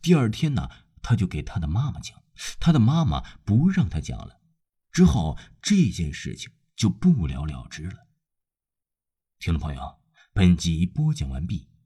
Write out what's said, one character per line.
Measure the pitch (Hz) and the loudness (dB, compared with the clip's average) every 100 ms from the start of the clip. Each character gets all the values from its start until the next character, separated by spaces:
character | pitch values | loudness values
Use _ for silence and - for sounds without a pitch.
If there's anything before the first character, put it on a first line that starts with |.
第 | 160 175 | 4 4
二 | 117 | 4
天 | 110 160 | 0 -2
呢， | 123 69 - _ _ | -2 -6 -12 _ _
他 | - | 0
就 | 117 90 | 0 0
给 | 76 | -4
他 | - - | -6 -6
的 | 76 | -4
妈 | 90 143 | -2 -2
妈 | - | -6
讲， | - _ _ - - - | -14 _ _ -14 -14 -2
他 | - | 2
的 | 151 | 4
妈 | 110 160 | 4 4
妈 | 147 69 - - | 0 -2 -6 -14
不 | - 107 175 | 0 2 4
让 | 190 104 | 2 0
他 | 78 | -2
讲 | - 60 | -8 -12
了。 | - _ _ _ _ _ _ | -12 _ _ _ _ _ _
之 | - | 4
后 | 180 127 78 - - _ | 6 6 -2 -6 -14 _
这 | - 202 135 | 0 2 2
件 | 85 78 | 0 -6
事 | 71 - | -6 -12
情 | - - _ _ | -12 -16 _ _
就 | - 110 | -2 -2
不 | - 185 151 78 | 2 2 2 0
了 | 65 | -4
了 | 76 65 - | -8 -10 -14
之 | - | -14
了。 | 82 - _ _ _ _ _ _ _ _ _ _ _ _ _ _ | -14 -14 _ _ _ _ _ _ _ _ _ _ _ _ _ _
听 | - | -6
众 | 80 | -6
朋 | 78 | -6
友， | 69 - _ _ _ _ | -10 -14 _ _ _ _
本 | - 92 85 | 2 4 4
集 | 85 80 | 2 -2
播 | 90 - 156 | -2 -2 -2
讲 | 151 69 | -2 -6
完 | 65 85 | -6 -6
毕 | 85 - _ | -8 -12 _